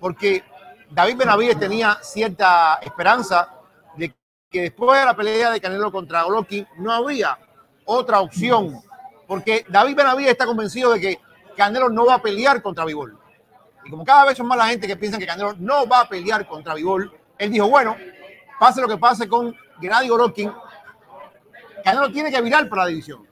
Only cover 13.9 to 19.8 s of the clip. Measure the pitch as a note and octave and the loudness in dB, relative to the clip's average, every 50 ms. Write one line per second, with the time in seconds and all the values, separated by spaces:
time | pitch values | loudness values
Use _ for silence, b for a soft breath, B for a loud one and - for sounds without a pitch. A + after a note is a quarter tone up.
13.9 | C#3+ D#3 E3 D#3 C4 C#4+ C#4 C#4 C4 - B3 A#3+ B3+ A#3+ A3+ A3 A#3+ A#3 F#3+ G3 | -16 -12 2 6 8 8 8 6 4 -2 -2 -2 0 0 2 0 0 -2 -4 -8
14.9 | G3 F3+ G#3 G#3+ G3+ A3 F#3 F3 E3+ F3+ G3+ G#3 G#3 F3+ F3 G#3 C#4 C#4+ C4+ - | -8 -6 -6 -8 -6 -8 -8 -8 -8 -6 -6 -6 -6 -6 -4 0 0 0 2 4
15.9 | B3 B3 A#3+ A#3+ G#3 F#3 F3 G3 A3 G#3+ G3 - D#3+ D#3 D3+ E3 D#3+ D#3 D#3 F3+ | 4 4 4 2 -2 -8 -4 -2 -2 -4 -4 -6 -14 -14 -10 -10 -8 -6 -4 -2
16.9 | F#3+ F#3 G3 F#3+ - - _ _ _ _ G3+ G#3 G3+ G#3 G3+ G#3 C4 C#4+ B3+ A3+ | -2 -2 -4 -6 -12 -20 _ _ _ _ -6 -2 0 0 2 4 4 4 4 2
17.9 | G#3+ - - - - - - - - - _ _ - - G#3+ B3 B3 C4 B3+ A#3 | -4 -8 -12 -20 -20 -20 -20 -20 -20 -20 _ _ -4 4 4 4 4 4 -2 -2
18.9 | A3 F3+ F3+ A#3 B3 G#3 A#3 G3 G3 A#3+ A#3+ A#3+ A3+ - - _ _ _ | -2 2 2 2 2 2 -2 -2 -2 -2 -2 -2 -8 -12 -20 _ _ _